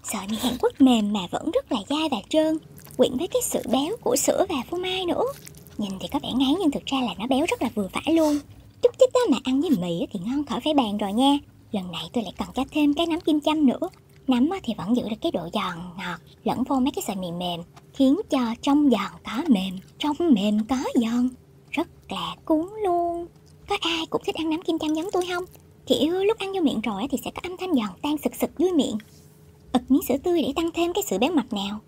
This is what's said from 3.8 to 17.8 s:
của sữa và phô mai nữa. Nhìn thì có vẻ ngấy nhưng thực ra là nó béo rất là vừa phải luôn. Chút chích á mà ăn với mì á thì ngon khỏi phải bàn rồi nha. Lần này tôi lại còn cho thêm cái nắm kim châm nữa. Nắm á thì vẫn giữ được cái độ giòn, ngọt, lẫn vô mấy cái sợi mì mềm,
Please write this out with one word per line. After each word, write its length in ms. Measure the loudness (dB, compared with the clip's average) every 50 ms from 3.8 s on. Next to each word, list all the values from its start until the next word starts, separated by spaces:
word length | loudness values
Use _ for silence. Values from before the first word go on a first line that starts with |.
| 0 -2 -4 -4
của 160 | -2 0 0
sữa 300 | 2 2 2 2 2 2 0
và 80 | 0 -4 -4 -4
phô 60 | -6
mai 300 | -4 -4 -4 -4 -4 -2
nữa. 180 | -2 -2 -2 -2 -4 -4 -8 -18 -20 -20 -20 -20 -16 -8 -8
Nhìn 120 | -6 -6 -6 -8
thì 80 | -8 -6
có 60 | -6 -6
vẻ 60 | -6 -2 0
ngấy 200 | 0 2 2 2 2
nhưng 100 | 2 0
thực 160 | 0 0 -6
ra 140 | -4 -2 -2
là 140 | -2 -4 -4 -6
nó 80 | -2
béo 200 | 0 0 0 2 0
rất 140 | 0 -2
là 60 | -4 -4 -2
vừa 140 | -4 -4 -4
phải 220 | -6 -6 0 2 4
luôn. 240 | 4 4 4 2 0 -2 -8 -20 -20 -20 -20 -16 0
Chút 120 | 0 0 4 6
chích 140 | 4 4 6
á 60 | 2 4 4
mà 80 | 2 2 2
ăn 160 | 0 0 2
với 100 | 4 2
mì 300 | 2 2 2 -2 -2 -2
á 60 | -4 -4
thì 80 | -6 -6 -4
ngon 200 | -2 -2 -2 -2
khỏi 160 | -2 -4 -2 0
phải 100 | 2 2
bàn 240 | 2 2 2 -2 -2
rồi 140 | -2 -2
nha. 260 | 0 4 4 4 4 2 0 -8 -20 -20 -14 -6
Lần 200 | -6 -6 -6 -6
này 100 | -10 -10 -12 -4
tôi 120 | -4 -4 -4
lại 80 | -4 -6 -8
còn 100 | -8 -6 -4
cho 100 | -6 -6 -2
thêm 240 | 0 2 4 4 4
cái 120 | 2 0
nắm 140 | 0 -2 -2
kim 200 | 0 0 0 2
châm 260 | 2 2 2 4 4
nữa. 220 | 4 2 2 -4 -8 -8 -14 _ _ -20 -10 0
Nắm 240 | 2 4 4 4 2
á 80 | 0 -4
thì 120 | -4 -6 -6 -6
vẫn 180 | -2 0 0
giữ 60 | 0
được 140 | 0 -4 -6 -4
cái 120 | -4 -2
độ 160 | -2 -2 -6 -4
giòn, 260 | -4 -4 -4 -4 -6 -8 -12 -12 -12
ngọt, 220 | -10 -8 -8 -10 -10 -12 -20 -20 _ -4
lẫn 200 | -2 -2 -2 -2
vô 120 | 0 0
mấy 160 | 2 2 0
cái 100 | 0 -4 -6
sợi 100 | -6 -6
mì 160 | -6 -6 -6
mềm, 280 | -6 -6 -6 -6 -6 -8 -10 -14 -20 -20